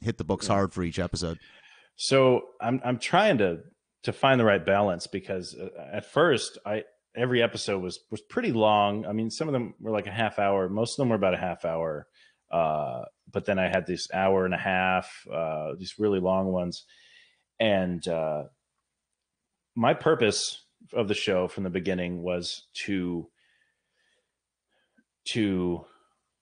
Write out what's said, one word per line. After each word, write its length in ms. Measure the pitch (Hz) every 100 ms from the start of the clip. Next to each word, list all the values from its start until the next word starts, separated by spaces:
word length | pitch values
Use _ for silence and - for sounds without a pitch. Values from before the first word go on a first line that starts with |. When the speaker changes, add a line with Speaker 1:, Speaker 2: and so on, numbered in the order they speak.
Speaker 1:
hit 160 | 117 -
the 60 |
books 240 | 82 95 -
Speaker 2:
Yeah. 60 |
Speaker 1:
hard 200 | 98 98
for 100 | 92
each 160 | 87 -
episode? 380 | 90 80 85 82 - - - - _ -
Speaker 2:
So 480 | - 135 131 123 - -
I'm, 180 | 113 127 123
I'm 120 | 123
trying 420 | - 175 214 139
to, 200 | 95 85 - _ _ _
to 100 | -
find 260 | - 135 131
the 60 | 113
right 200 | 98 82
balance 400 | 98 104 85 -
because, 480 | 98 - 95 85
uh, 140 | - 95 - 69
at 140 | 101 -
first 520 | 143 170 120 - - 101
I, 200 | 107 - _ _ 117
every 260 | 123 123
episode 400 | 117 107 - 98
was, 180 | 90 - _
was 100 | 107
pretty 300 | - 247 226
long. 520 | 117 107 104 101 104 107
I 40 |
mean, 200 | 107 113
some 160 | - 160
of 40 |
them 200 | 131 110 -
were 100 | 110
like 160 | 107 98
a 60 |
half 260 | 104 110 -
hour. 320 | 101 98 92
Most 240 | 101 113
of 40 | -
them 80 | 127
were 60 | 110
about 180 | 95
a 40 | 85
half 280 | 90 85 82
hour. 400 | 82 82 76 - _ _ _ _
Uh, 540 | 85 78 78 67 62 - _ -
but 140 | 101 98
then 120 | 95
I 100 | 92
had 180 | 92 87
this 200 | 87 -
hour 320 | 92 95 95 92
and 80 |
a 40 | 87
half, 680 | 98 92 92 92 - - -
uh, 380 | 78 80 78 78 78
these 160 | 90 -
really 220 | 107 98
long 280 | 92 95 95
ones. 320 | 92 87 - - _ _ - _ _ _ -
And, 480 | 113 98 90 87 90
uh, 360 | 82 78 76 71 _ _ _ _ _ _ _ _ _ _ _ _ 120
my 200 | 120 143
purpose 680 | 156 156 110 - - - _ _ -
of 140 | 92 104
the 80 | 104
show 320 | - 92 90
from 160 | -
the 80 | 95
beginning 500 | 90 90 90 87 90
was 440 | 90 90 85 - _ - -
to, 420 | 98 90 85 82 _ _ _ _ _ _ _ _ _ _ _ _ _ _ _ _ _ _ _ -
to, 600 | 120 104 92 87 85 - _ _ _ _ _